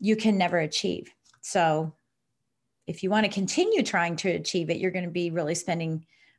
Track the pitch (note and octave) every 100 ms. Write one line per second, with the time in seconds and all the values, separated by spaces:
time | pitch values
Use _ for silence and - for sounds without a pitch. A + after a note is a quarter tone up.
0 | G3+ G#3+ A3 G3 F3 F3 D#3 - F#3+ -
1 | - _ _ _ - F#3+ E3 D#3 D#3+ -
2 | _ _ _ _ _ _ _ _ - -
3 | F#3 G#3 G#3 G3+ F#3+ - G4 G#4 - F#3
4 | E3+ E3 F#3+ E3 D#3+ F3+ D#3+ E3+ F#3 F3+
5 | F3 F3+ E3+ E3 D3+ E3 - E3+ E3 D#3+
6 | - _ _